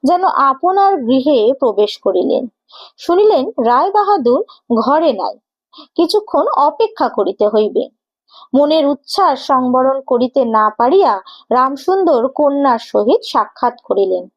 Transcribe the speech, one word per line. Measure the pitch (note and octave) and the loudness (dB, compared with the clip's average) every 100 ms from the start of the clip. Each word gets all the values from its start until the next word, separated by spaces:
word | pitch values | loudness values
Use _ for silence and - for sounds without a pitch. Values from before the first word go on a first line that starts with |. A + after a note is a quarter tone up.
যেন | C4 F4+ F#4 | 0 0 0
আপনার | - C4+ C4+ F4 F#4+ G4 G4 | 0 0 0 0 2 2 0
গৃহে | A#3 C4 C4 C#4 G#3+ C4+ | 0 0 2 2 2 0
প্রবেশ | B3 G3 G#3 - | -2 0 -2 -2
করিলেন। | - F#3 - - B3 _ _ - - _ | -2 -2 0 -2 -4 _ _ -20 -20 _
শুনিলেন, | - F4 G#4 F4+ C#4+ | -2 2 2 2 -2
রায় | - A#3 B3 F4+ | -2 0 2 2
বাহাদুর | G4+ G4+ G4+ A#3+ C4 A4 - _ A3+ | 0 0 0 0 0 -2 -12 _ -2
ঘরে | A3 D4+ E4 | 0 2 0
নাই, | G#3+ C3 - _ _ _ - D4 - | -2 -6 -10 _ _ _ -20 -12 -2
কিছুক্ষণ | E4 G#4+ G#4 D4+ G#4+ | 0 0 -2 -2 0
অপেক্ষা | G4 D4 D#4 A4 - C4+ | 0 0 0 -4 -2 -4
করিতে | A3+ G3 G3+ G#3 | -2 -4 0 0
হইবে। | G#3+ G#3+ - - _ _ _ _ - - C4 | 0 0 -2 -6 _ _ _ _ -20 -4 0
মনের | D4 D#4 C#4+ | 2 2 0
উচ্ছ্বাস | C#4+ - - F4+ C4 - | -2 -6 0 0 0 -2
সংবরণ | C4 B3+ B3+ C4 C4+ | -2 0 0 0 -2
করিতে | C4+ A#3+ B3 C4+ A#3+ | -2 -2 0 0 0
না | A3 G#3+ - | 0 0 0
পারিয়া | A#3+ F#4 F4 G3+ - - _ | 2 4 2 0 -8 -20 _
রামসুন্দর | B3 C4 C4+ - F#4+ F4 C#4 B3+ | 0 0 -2 -4 0 2 0 -2
কন্যার | C4 D4 C#4 C#4 A3+ | 0 -2 0 0 -2
সহিত | - G#3 G#3 A4 | -2 -2 0 0
সাক্ষাৎ | - C4 G#3 - B3 A3 | 0 -4 -4 -4 -6 -6
করিলেন। | _ F#3+ G3 F3+ F#3 | _ -2 -2 -2 -6